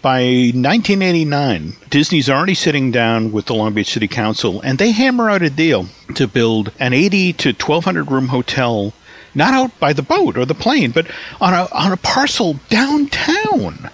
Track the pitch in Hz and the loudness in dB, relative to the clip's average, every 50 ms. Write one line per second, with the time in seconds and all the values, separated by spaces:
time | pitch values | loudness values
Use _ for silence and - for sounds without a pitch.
0 | - 131 131 127 123 127 127 123 123 120 120 127 123 139 214 233 - - 196 196 | -2 0 2 2 2 2 2 4 2 2 2 2 2 2 2 2 2 0 0 2
1 | 190 180 170 165 160 147 147 143 143 131 101 80 76 85 - - - - - 143 | 2 2 2 0 0 0 0 0 0 0 -2 -2 -4 -8 -12 -12 -6 -2 0 0
2 | 151 - 180 151 123 135 135 139 175 185 190 - - 160 147 143 131 127 117 120 | 2 2 0 0 2 2 0 0 0 0 -2 0 0 0 0 0 0 0 0 0
3 | 117 113 117 113 110 110 107 107 - - 117 107 107 110 104 107 101 - - 117 | 2 2 2 0 0 -2 -2 -4 -2 -2 -2 -2 0 0 0 -2 -2 -2 -2 -4
4 | 107 101 - 120 107 107 107 - - 104 90 104 - 131 131 135 196 240 214 214 | -4 -4 -2 -2 -2 -2 -2 -2 -2 -2 -2 -2 -4 -4 -2 0 2 2 2 2
5 | 262 262 254 240 233 214 202 185 170 151 139 151 160 165 131 95 90 95 - - | 2 2 2 0 0 0 0 2 0 0 0 0 2 2 2 0 -2 -4 -12 -16
6 | - - - - 135 101 - 123 117 113 113 110 101 104 - - 123 123 123 143 | -14 -8 -4 -2 -2 0 2 2 2 2 2 0 0 -2 -4 -4 -2 2 2 4
7 | 185 202 202 196 185 180 170 - - 135 - - - - 147 170 170 185 175 160 | 4 4 2 2 2 0 0 0 0 -2 -2 -2 -2 0 0 0 0 0 -2 -2
8 | 147 143 135 131 131 127 131 127 123 - - 139 127 120 117 104 101 107 - - | -2 -2 0 0 0 0 0 -2 -2 -2 -2 0 0 0 0 0 -2 -4 -6 -10
9 | - - - - - - - 139 156 254 269 262 262 240 - - 156 143 147 147 | -18 -20 -20 -20 -18 -6 -2 0 2 2 2 2 0 -2 -2 -2 0 0 0 0
10 | 135 - 320 403 370 - - 127 123 131 - - - 220 311 277 156 180 - 160 | -2 0 0 2 2 2 0 0 -2 -2 -2 -2 0 0 0 2 0 0 0 0
11 | 170 - - - - - - - 208 180 185 175 185 - - - 165 196 185 - | -2 -2 -6 -16 -16 -14 -6 -2 0 2 2 2 0 -2 -2 -2 0 0 0 -2
12 | - - - 254 277 277 - - 214 170 147 143 - - 226 220 269 277 294 294 | -2 -2 0 0 0 0 0 0 0 -2 -2 -4 -4 -2 0 0 2 2 2 2
13 | 285 285 - - - 302 330 403 427 427 392 254 202 165 - - - - | 0 0 -2 -2 -2 0 0 0 0 0 0 0 -2 -4 -6 -10 -14 -10